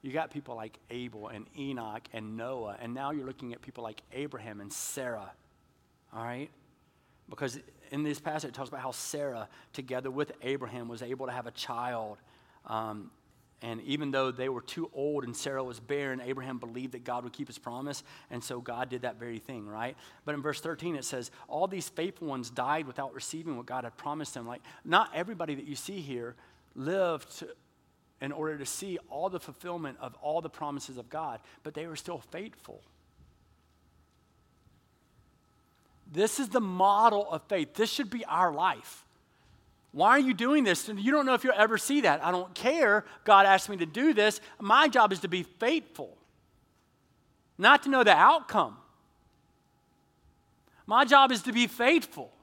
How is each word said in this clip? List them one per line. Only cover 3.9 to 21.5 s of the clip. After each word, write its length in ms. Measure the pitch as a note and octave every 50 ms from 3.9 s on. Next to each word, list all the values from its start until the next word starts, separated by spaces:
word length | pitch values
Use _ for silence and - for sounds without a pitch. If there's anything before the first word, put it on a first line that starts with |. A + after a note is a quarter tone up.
| G#2+ - _ _ -
Abraham 480 | B2+ C#3+ D3 C3+ A#2+ G#2 A2+ G#2+ G#2
and 100 | G2+ G#2
Sarah, 580 | - - - - - C#3+ C3 B2 A#2 G#2+ G2 F#2+ - _ _ _ _ _ _ _ _ _ _ _ _ _ _ _ -
all 100 | A2 A#2
right? 240 | A#2+ A#2+ B2+ C#3+ D3+ _ _ _ _ _ _ _ _ _ _ _ _ _ _ _ -
Because 300 | - - D3 C3 A#2 B2+ - - _ _ - -
in 120 | - C#3
this 160 | D3+ D3 D3 C#3+
passage, 300 | - E3+ D3+ D#3 D#3 C3
it 60 | A#2
talks 160 | - C3+ A#2+
about 100 | - C3+
how 120 | B2+ C3
Sarah, 560 | B2 - - - - D3 C#3+ C#3 B2 A2+ G#2 - - - - _ -
together 360 | - C3 B2+ C3 B2+ B2+ C3+
with 220 | B2+ C#3 D3 - - -
Abraham, 480 | - B2 C3+ C#3 B2+ A#2 A2 B2 A#2+ A#2
was 140 | A#2+ A2
able 240 | B2 A#2+ C3 B2+ C3+
to 60 | B2+
have 140 | B2 B2+ A#2+
a 40 | A#2
child. 640 | A2+ - - - B2 A#2 B2 B2+ B2 A2+ A2 G#2+ G#2 - _ _ _ _ _ _ _ _ _
Um, 440 | - A2 A2 A2 A2 G#2+ G#2+ G2 - _ _ _ _ _ _ _ _ _ _
and 200 | - A#2 A2+ A2+
even 280 | - C#3 C#3 D3 D3+ C#3
though 200 | C3+ C3+ C3+ C3
they 180 | B2+ B2 B2+ C3
were 140 | C3 A#2+
too 280 | A#2 - - E3 E3 D#3 -
old 280 | C#3 C#3 D3 D3+ C#3+
and 140 | C3+ A#2+ A#2+
Sarah 260 | - - C#3+ C3+ C3+
was 160 | C3 B2+ A#2+ A2+
barren, 440 | A2+ A2 C#3+ C#3+ C#3+ C3+ C3 B2+
Abraham 340 | B2 B2 C3+ C3+ C3 C3 C3
believed 360 | B2 B2 A#2 A#2 B2 B2+ C3
that 120 | B2 B2 B2
God 200 | B2+ B2 B2 B2
would 100 | B2 -
keep 120 | - D3
his 120 | C3 A#2+ -
promise, 440 | _ B2 A#2 B2 C3+ C#3+ C#3+ - - - - - - _
and 120 | - A#2+
so 160 | A#2 - C3 B2
God 300 | A#2+ C3 A#2+ A#2+ B2+ B2+
did 140 | B2 B2
that 140 | A#2+ B2 A#2
very 220 | A2 A#2 A#2+ A#2 A2
thing, 300 | - - C3+ A#2 G#2 G#2
right? 300 | G#2 G#2+ A2+ B2+ C3+ - - - - _ _
But 100 | D3 D3
in 60 | C#3+
verse 220 | C3+ D3+ C#3+ -
thirteen, 340 | - D#3+ E3+ - D#3+ F3 E3
it 80 | C#3+ B2
says, 260 | - - B2+ A#2+ - - - -
"All 200 | -